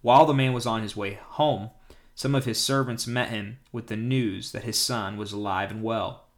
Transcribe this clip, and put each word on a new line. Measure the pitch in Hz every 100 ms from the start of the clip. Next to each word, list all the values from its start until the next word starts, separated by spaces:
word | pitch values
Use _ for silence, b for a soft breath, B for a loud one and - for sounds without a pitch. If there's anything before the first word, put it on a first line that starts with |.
While | 120 120 156
the |
man | 139 131
was | 123 117
on | 113
his | 107 104
way | 98 101
home, | - - 151 110 104 - b b b -
some | 135 139
of | 127
his | 110
servants | - 139 127 113 -
met | 123 123
him | 110 101 123 _
with | 120 113
the | 110
news | 120 131 117 98 -
that | -
his | 107 110
son | - 120 98 104
was | 104
alive | 101 104 95 101
and | 110
well. | 110 113 95 - -